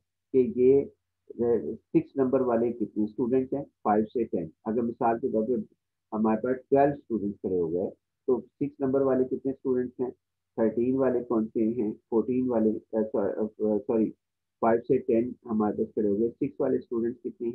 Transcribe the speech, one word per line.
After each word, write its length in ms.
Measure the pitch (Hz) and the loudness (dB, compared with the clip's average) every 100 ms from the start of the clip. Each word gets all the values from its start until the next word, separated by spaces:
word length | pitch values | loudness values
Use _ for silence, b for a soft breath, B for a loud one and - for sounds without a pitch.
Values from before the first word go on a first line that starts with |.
| _ _ _ | _ _ _
कि 40 | 131 120 120 | 0 2 4
ये, 240 | 127 139 | 4 4
अ, 920 | 143 - _ _ - 110 117 113 80 | 2 -8 _ _ -12 -4 0 0 -2
सिक्स 380 | - _ 165 - 139 | -10 _ -2 0 -2
number 240 | 127 131 | 0 2
वाले 280 | 123 117 120 | 2 0 0
कितने 340 | 113 104 107 107 | -2 -6 -4 -4
students 460 | - 120 131 131 | -2 0 0 0
हैं, 80 | 139 - _ | -6 -8 _
फ़ाइव 200 | 113 107 | 0 2
से 200 | 110 127 | 0 -2
टेन। 260 | 110 98 82 - 113 | -4 -4 -6 -10 -6
अगर 160 | 113 | -2
मिसाल 360 | 117 117 120 117 | -2 -2 -2 0
के 140 | 123 | -2
तौर 120 | 110 | -2
पर 200 | 110 120 104 _ _ _ - | 0 -2 -4 _ _ _ -8
हमारे 280 | 107 110 113 | -2 0 0
पास 120 | 127 127 - | -2 -4 2
twelve 240 | 139 143 | 4 4
students 440 | 143 - 110 101 98 | 2 -4 -4 -4 -6
खड़े 200 | 101 92 | -4 -2
हो 100 | 82 | 0
गए, 220 | 87 98 - _ _ - | -2 -4 -8 _ _ -2
तो 120 | 120 | -2
सिक्स 360 | - - 143 - | -4 -8 -8 -4
number 220 | 135 139 | -2 0
वाले 220 | 135 127 | 2 0
कितने 280 | 127 135 135 | 0 -4 -6
students 480 | 131 135 127 123 - | -4 -2 -2 -2 -6
हैं, 100 | 123 - _ _ _ - | -8 -8 _ _ _ -2
थर्टीन 400 | 113 117 123 135 | 0 0 0 2
वाले 260 | 131 120 | 2 0
कौन 220 | - 117 110 | 0 -2 -2
से 180 | 123 110 | -2 -2
हैं, 200 | 123 107 | 0 -4
फ़ोर्टीन 560 | 113 - 117 107 127 127 | -6 -2 -2 0 0 0
वाले, 220 | 117 110 | 2 2
अ, 320 | 107 - 113 | 0 -4 -4
सॉ-, 260 | 110 120 98 | -2 -2 -2
अ, 500 | - 107 - 107 104 | -2 -6 -2 0 0
sorry, 320 | - 117 107 - _ _ _ - | 0 0 0 -4 _ _ _ -4
five 180 | 117 117 | 0 0
से 180 | - 131 | 2 0
टेन 340 | - 113 123 - 120 | 2 0 0 -6 -4
हमारे 300 | 110 104 104 | 0 0 0
पास 160 | 110 | -4
खड़े 140 | - 104 | 0 0
हो 80 | 101 | 2
गए, 120 | 117 | 0
सिक्स 260 | - 143 - | -2 -6 -2
वाले 180 | 135 127 | -2 -2
students 420 | - 117 117 127 | -2 -4 -2 -4
कितने 260 | 117 - 120 | -10 -8 -6